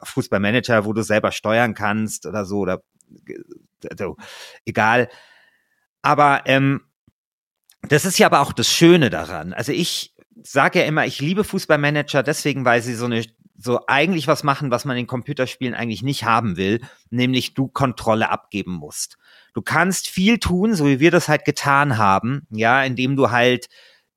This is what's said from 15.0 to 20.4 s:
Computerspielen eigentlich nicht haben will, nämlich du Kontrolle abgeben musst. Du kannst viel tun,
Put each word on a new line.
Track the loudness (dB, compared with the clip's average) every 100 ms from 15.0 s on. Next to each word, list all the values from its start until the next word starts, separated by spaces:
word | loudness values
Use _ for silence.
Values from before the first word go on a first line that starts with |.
| -6
Computerspielen | -8 -8 -6 -6 -6 -8 -6
eigentlich | -6 -6
nicht | -4 -4
haben | 0 0 0 -2
will, | 0 -2 -4 -20 -8
nämlich | -2 0 0 -2
du | -4 -4
Kontrolle | 0 -2 -2 0 0 0
abgeben | -2 _ -8 -6
musst. | -8 -10 -12 -12 _ _ -20 _
Du | -10
kannst | -2 0 0 -2 -6
viel | 0 2
tun, | 2